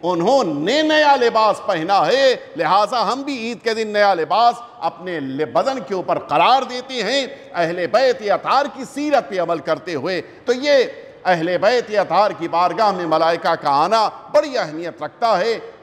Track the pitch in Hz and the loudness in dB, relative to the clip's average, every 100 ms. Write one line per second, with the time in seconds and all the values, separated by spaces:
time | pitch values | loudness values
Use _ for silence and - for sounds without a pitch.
0 | 165 175 175 269 196 143 165 285 311 311 | -2 0 2 2 2 -2 0 0 2 4
1 | 294 277 233 220 220 190 - 180 170 196 | 4 4 4 2 2 0 -2 -4 0 2
2 | 156 254 269 226 - 147 160 190 311 240 | 4 4 4 2 -6 -4 2 2 2 0
3 | 196 254 277 269 226 220 226 220 220 208 | -2 -2 -4 -6 -8 -6 -4 -4 -2 2
4 | 202 180 151 196 240 233 - - - - | 2 2 0 2 2 2 -12 -8 -8 -6
5 | 180 170 135 135 147 156 220 269 190 190 | -8 -8 -6 -6 -2 0 -2 -4 -6 -6
6 | 170 175 - 147 185 262 254 247 247 254 | -4 -4 0 2 4 4 2 -8 -8 -6
7 | 196 277 240 156 - 175 165 175 170 214 | -2 -2 -4 -10 -12 -4 -2 -2 0 2
8 | 262 233 208 180 - 240 285 254 247 - | 2 0 -2 -2 2 0 0 -6 -12 -6
9 | 294 277 - 190 170 165 143 156 - 156 | 0 0 0 -4 -2 -2 -2 -4 -4 -6
10 | 147 180 - - - 247 294 277 214 - | -4 -6 -8 -12 -4 -2 4 4 2 -4
11 | - - 175 175 170 175 196 247 226 208 | -20 -8 -2 0 0 0 2 2 0 -2
12 | 160 165 208 180 165 170 175 170 214 185 | 0 2 2 0 -4 0 0 2 0 0
13 | 170 160 165 170 175 165 147 139 170 220 | 0 2 2 0 0 -2 0 2 2 2
14 | 214 - - 294 302 247 170 151 170 - | 0 -4 0 0 0 -4 -6 -6 -10 -10
15 | 151 - 233 190 214 214 - - | -12 -2 0 2 0 -4 -8 -20